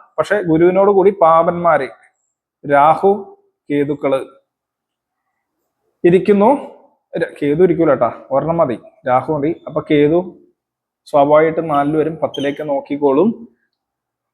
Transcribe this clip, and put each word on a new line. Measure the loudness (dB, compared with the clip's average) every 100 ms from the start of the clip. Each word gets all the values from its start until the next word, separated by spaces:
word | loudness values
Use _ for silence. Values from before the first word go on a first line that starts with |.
| _ -6
പക്ഷെ | -4 -2
ഗുരുവിനോട് | 0 2 2 2 2
കൂടി | 4 2
പാപന്മാര്, | 2 2 4 2 -2 0 0 -2 -14 _ _ _ _ _ _ 0
രാഹു, | 2 4 4 0 0 -6 -20 _ _ -6
കേതുക്കള് | -4 -4 -4 -4 -4 -6 _ _ _ _ _ _ _ _ _ _ _ _ _ _ _ _ _
ഇരിക്കുന്നു. | 0 2 2 2 2 0 -6 -20 _ _ _ -8
ര-, | -8 -6
കേതു | -2 2
ഇരിക്കൂല | 2 2 0
ട്ടാ, | 0 -2 -4 -6
ഒരെണ്ണം | -4 -2 -2
മതി, | -2 -4 -12 _ -2
രാഹു | -2 -2
മതി. | -4 -4 -6 -8
അപ്പൊ | -8 -2
കേതു | 2 2 0 -4 -14 _ _ _ _ _ _ _
സ്വാഭാവികമായിട്ടും | 0 4 4 2 -2 -4
നാലിൽ | -2 -2 -2
വരും, | -4 -4
പത്തിലേക്ക് | -8 -6 -6 -6 -6
നോക്കിക്കോളും. | -6 -6 -2 0 2 0 -2 -14 _ _ _ _ _ _ _ _